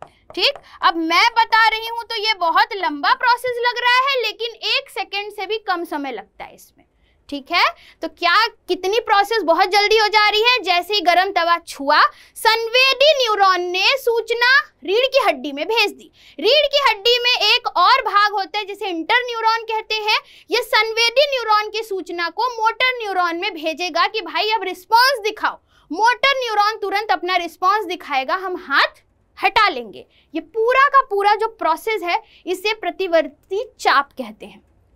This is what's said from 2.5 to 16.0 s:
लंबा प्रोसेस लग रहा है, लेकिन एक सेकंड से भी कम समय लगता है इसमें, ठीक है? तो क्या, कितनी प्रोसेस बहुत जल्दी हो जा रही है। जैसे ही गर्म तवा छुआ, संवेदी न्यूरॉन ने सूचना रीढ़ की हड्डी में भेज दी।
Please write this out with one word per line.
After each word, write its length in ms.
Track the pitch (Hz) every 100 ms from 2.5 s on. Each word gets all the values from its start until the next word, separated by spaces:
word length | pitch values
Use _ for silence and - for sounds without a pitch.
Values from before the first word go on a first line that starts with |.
| 339 415 415
लंबा 380 | 330 294 349
प्रोसेस 420 | 494 480 480 508 480
लग 240 | 494 494
रहा 160 | 494 494 539
है, 120 | 539
लेकिन 280 | 440 415 466
एक 400 | 427 403 494 539
सेकंड 420 | 453 381 392 415
से 140 | 403 370
भी 120 | 440
कम 260 | 415 349
समय 280 | 339 311 277
लगता 320 | 220 - -
है 100 | -
इसमें, 300 | - - _ _ _ _ _ -
ठीक 220 | 285 262
है? 120 | 349 523 - - -
तो 60 | 320
क्या, 380 | - 339 370 453
कितनी 540 | - - 359 381 453
प्रोसेस 420 | 440 403 403 453
बहुत 260 | 320 330 392
जल्दी 280 | 403 415 440
हो 120 | 427
जा 200 | 415 415
रही 140 | 415
है। 160 | 466 494
जैसे 320 | 370 349 349
ही 60 | 415
गर्म 320 | 330 349 392
तवा 260 | 392 339 339
छुआ, 420 | 339 - 277 302 539 - - -
संवेदी 760 | 440 453 453 480 523 508 587 571
न्यूरॉन 360 | 480 415 392 359
ने 260 | 359 370 415 523
सूचना 600 | 480 466 453 466 480 539 571 _
रीढ़ 220 | 294 427 523
की 180 | 523 403
हड्डी 260 | 285 285
में 120 | 277 349
भेज 240 | 453 415
दी। 200 | -